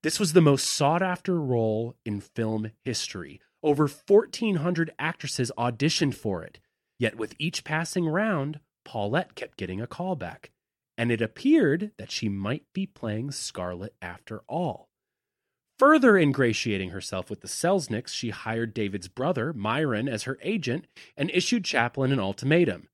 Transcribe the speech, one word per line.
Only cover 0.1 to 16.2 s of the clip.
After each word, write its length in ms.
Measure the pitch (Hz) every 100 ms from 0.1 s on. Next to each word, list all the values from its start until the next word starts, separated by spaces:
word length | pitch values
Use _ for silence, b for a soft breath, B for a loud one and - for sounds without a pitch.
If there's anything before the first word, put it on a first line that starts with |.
| -
was 140 | 190
the 80 | 175
most 260 | 156 139 -
sought-after 720 | - 143 170 185 180 - 175
role 560 | 139 120 110 110 117 -
in 160 | 113 104
film 520 | - - 110 110 110 _
history. 560 | 131 113 - 95 73 69 _ _
Over 260 | 156 147 147
fourteen 680 | - - 202 233 - 226 180
hundred 360 | 165 170 160 -
actresses 520 | 156 - 139 - 120 -
auditioned 580 | 120 117 147 - 147
for 280 | - 110 90
it. 180 | 80 - _ _ _ _
Yet 180 | 117 110
with 180 | 107 -
each 260 | 151 -
passing 400 | - 156 165 185
round, 560 | 165 165 220 175 139 151 _ _
Paulette 500 | - 113 104 143 -
kept 220 | - - -
getting 240 | 92 95
a 60 | 120
call 280 | - 180
back, 360 | 165 87 - - _ _ _ _ -
and 120 | 117
it 120 | 113
appeared 680 | 110 - 269 320 170 160 208 -
that 140 | -
she 180 | - 110
might 360 | 98 101 147 _
be 100 | -
playing 460 | 190 - 113 107 139
Scarlett 640 | 135 - - 90 90 98 _
after 400 | 90 92 - 110 -
all. 440 | 151 170 - _ _ _ _ _ _ _ _ _ -
Further 400 | 269 311 247
ingratiating 720 | 196